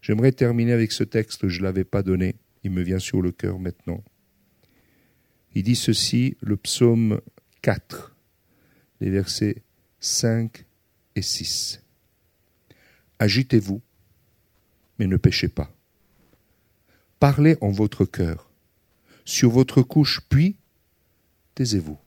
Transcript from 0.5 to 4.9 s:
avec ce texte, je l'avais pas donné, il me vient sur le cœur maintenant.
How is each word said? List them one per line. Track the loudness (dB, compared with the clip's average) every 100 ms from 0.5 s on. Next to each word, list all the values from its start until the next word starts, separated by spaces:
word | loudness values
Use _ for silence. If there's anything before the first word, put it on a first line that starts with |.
| 2 2
avec | 2 0
ce | -2
texte, | -2 -2 -4 -4 -4
je | -2
l'avais | -4 -2
pas | -2 -2
donné, | 0 0 -2 -6 _ _
il | -6
me | -4
vient | -2 -4
sur | -2 -2
le | -2
cœur | -4 -8 -6
maintenant. | -8 -10 -10 -12 -12 _ _ _ _ _ _ _ _